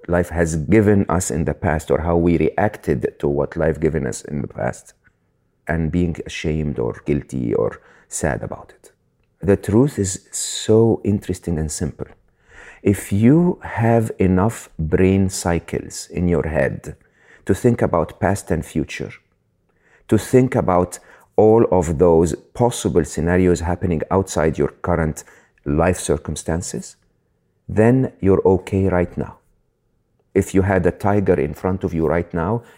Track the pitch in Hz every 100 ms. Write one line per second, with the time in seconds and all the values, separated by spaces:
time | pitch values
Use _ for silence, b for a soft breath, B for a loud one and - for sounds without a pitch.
0 | - 87 87 82 82 80 69 110 104 101
1 | - 87 - 71 80 76 90 78 - 73
2 | 82 85 85 82 78 - 104 - - 67
3 | - - 76 71 71 82 80 76 78 76
4 | 67 - - 73 55 - 60 - - _
5 | _ _ _ _ _ _ - 82 80 85
6 | 87 80 - - 82 78 73 64 60 -
7 | - 71 - 65 60 50 57 - b b
8 | b - 76 57 - - - _ _ _
9 | _ _ _ _ 82 98 - 107 143 -
10 | 95 90 - - - - - 110 113 -
11 | - 101 - 90 - 80 78 - 82 -
12 | - - _ B B B B B - 101
13 | - 98 113 160 175 - - - 113 117
14 | 110 - 92 92 107 - - - 80 82
15 | 92 95 95 - 90 85 - - - -
16 | - 85 87 82 78 76 65 - - -
17 | b b b b - 95 123 117 107 85
18 | 78 - 92 101 - 80 78 76 69 -
19 | 50 - _ _ _ _ _ b b b
20 | - 107 - 127 127 113 92 90 90 -
21 | b b b - 107 113 117 90 82 71
22 | 87 80 85 - - - 120 - 98 85
23 | 78 - 80 90 90 82 82 87 92 80
24 | - 95 95 87 80 71 71 - - 85
25 | 80 76 - b b b 71 73 85 90
26 | - 73 - 78 - 82 - 190 - -
27 | _ _ _ _ _ _ - 90 113 131
28 | 127 - 92 95 92 95 - 95 95 87
29 | 90 - - - _ _ _ _ _ _
30 | _ _ _ 98 95 95 95 92 87 -
31 | 101 104 90 87 73 73 92 92 92 82
32 | 78 82 85 85 82 117 B